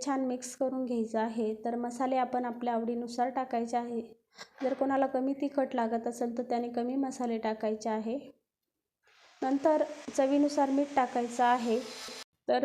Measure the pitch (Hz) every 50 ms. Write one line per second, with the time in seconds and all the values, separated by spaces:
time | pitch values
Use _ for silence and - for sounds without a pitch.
0 | - 285 269 269 262 254 247 254 - - - - 269 254 262 262 262 233 247 233
1 | 220 220 220 220 220 233 226 233 220 214 220 214 220 233 233 240 240 240 240 240
2 | 269 262 269 262 254 254 254 247 247 240 233 240 240 240 233 226 233 226 240 240
3 | 240 233 240 - 240 262 254 269 262 262 - 233 233 233 247 240 240 240 240 226
4 | 226 - - - _ _ _ - - - _ - 277 254 269 262 277 269 269 269
5 | 277 269 269 254 262 262 277 277 285 277 - - 262 262 - 247 226 220 233 233
6 | 233 240 233 - 247 240 233 240 247 240 240 233 240 240 240 247 240 247 262 277
7 | 269 262 254 - 254 233 233 220 220 220 220 220 - 214 220 220 - 233 220 220
8 | 214 220 240 285 - - - _ _ _ _ _ _ _ _ _ _ _ _ _
9 | _ _ _ _ - - - - - 262 277 277 - 330 302 302 302 - - -
10 | - - - - 269 269 285 285 285 294 285 302 277 269 269 277 285 285 - 277
11 | 254 247 - 254 240 233 240 - 247 240 240 254 233 233 220 247 262 - - -
12 | - - - - - - _ _ _ - 240 254 277